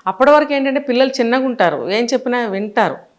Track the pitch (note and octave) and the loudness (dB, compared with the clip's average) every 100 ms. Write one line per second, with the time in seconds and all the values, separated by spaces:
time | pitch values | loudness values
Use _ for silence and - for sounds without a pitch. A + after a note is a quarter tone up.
0 | F#3+ F#3+ C4+ D4+ D4 C#4 C4+ C4+ C4+ A#3+ | -6 2 4 6 4 -2 -2 -2 -2 0
1 | C4 C4+ A#3 C4 C4 A#3 F3 C#3+ B2 G#3+ | 0 0 0 0 0 0 0 0 -2 -2
2 | A#3+ B3+ B3+ B3 A3+ F#3+ G#3 A3+ F3+ C3 | -2 -2 -2 -4 -4 -6 -4 0 -2 -2
3 | - | -14